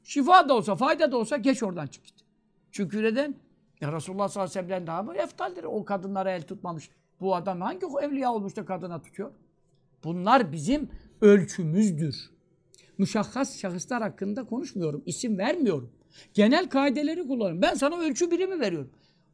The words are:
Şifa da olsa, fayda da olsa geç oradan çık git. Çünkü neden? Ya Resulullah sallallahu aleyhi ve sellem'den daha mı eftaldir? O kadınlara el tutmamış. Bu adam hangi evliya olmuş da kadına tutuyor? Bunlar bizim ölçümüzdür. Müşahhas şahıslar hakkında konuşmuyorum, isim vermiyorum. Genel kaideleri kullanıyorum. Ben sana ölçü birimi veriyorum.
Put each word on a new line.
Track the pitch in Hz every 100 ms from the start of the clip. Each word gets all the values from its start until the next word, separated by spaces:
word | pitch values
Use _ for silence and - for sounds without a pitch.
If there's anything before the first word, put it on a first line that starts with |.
Şifa | - 285 269 370 285
da |
olsa, | 247 196 185
fayda | 277 320 311
da | 247
olsa | 220 285
geç | 233 262
oradan | 202 170 139
çık | -
git. | - _ _ _ _ _ _
Çünkü | - 175 208
neden? | 220 233 285 - _ _ _ _
Ya | 147
Resulullah | 160 185 190 202
sallallahu | 202 180
aleyhi | 196 180
ve |
sellem'den | 185 165
daha | 170
mı | 226 359
eftaldir? | 339 - 359 359
O | 240 220
kadınlara | 208 202 196 196 190
el | 180
tutmamış. | 147 208 175 160 - _ _ _
Bu | 190
adam | 180 190 175
hangi | 202 370 359 277
evliya | 294 277 254
olmuş | 220 196 214
da |
kadına | 180 180 180 170
tutuyor? | - - 233 - _ _ _ _ _ _
Bunlar | 156 175 190 262 185
bizim | 160 151 294 - - - -
ölçümüzdür. | 208 202 151 - 160 175 220 151 160 - - _ _ _ _ - _ -
Müşahhas | 196 - - 247 269 -
şahıslar | 190 175 - 240
hakkında | - - 196 208 208
konuşmuyorum, | 233 339 196 160 143 -
isim | - 240 190
vermiyorum. | 226 349 233 147 120 - _ - -
Genel | 202 214 311 359
kaideleri | 269 277 233 294 339 269
kullanıyorum. | 254 196 165
Ben | 302
sana | 302 277 349
ölçü | 320 226 339
birimi | 339 370 349
veriyorum. | 208 165 131 - _ _ _